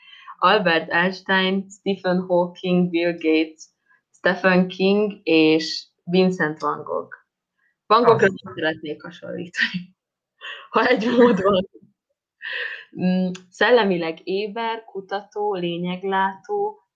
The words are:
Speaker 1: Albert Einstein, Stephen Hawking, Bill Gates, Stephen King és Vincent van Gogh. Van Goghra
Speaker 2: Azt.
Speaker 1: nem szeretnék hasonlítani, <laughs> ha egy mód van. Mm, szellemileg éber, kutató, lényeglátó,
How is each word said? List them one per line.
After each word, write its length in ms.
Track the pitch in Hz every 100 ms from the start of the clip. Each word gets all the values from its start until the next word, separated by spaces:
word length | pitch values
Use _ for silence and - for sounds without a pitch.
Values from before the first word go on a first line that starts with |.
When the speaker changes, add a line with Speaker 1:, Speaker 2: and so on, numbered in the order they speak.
| _ - - -
Speaker 1:
Albert 520 | 180 208 180 160 160
Einstein, 760 | 170 185 190 - 190 185 196 190
Stephen 520 | - 196 190 185 180
Hawking, 680 | 185 180 175 - 185 180 175
Bill 220 | 165 175
Gates, 500 | 170 160 156 160 - - _ _ _ _
Stephen 580 | _ 180 190 190 180 185
King 520 | - 190 202 214 202
és 640 | - 160 156 160 156 - - _
Vincent 560 | - 180 185 180 151 156
van 220 | 147 156
Gogh. 320 | - - - - _ _ _ _ _ _ -
Van 160 | 220
Goghra 240 | 240 220 196
Speaker 2:
Azt. 160 | 190
Speaker 1:
nem 120 | -
szeretnék 480 | - 156 160 151 147
hasonlítani, 960 | 175 - - 175 180 - - 180 180 _ _ _ _
<laughs> 440 | _ - - -
ha 160 | - 247
egy 200 | 254 226 247
mód 240 | 240 190
van. 260 | 190 190 190 - _ _ _ _ _ _ - - - - - -
Mm, 300 | 185 185 185 185 -
szellemileg 680 | - 214 247 202 175 165 165
éber, 640 | - 190 208 220 226 226
kutató, 680 | - 196 190 196 202 214 208
lényeglátó, 1300 | 190 175 170 180 185 196 190 190 190 - 415 415 415 _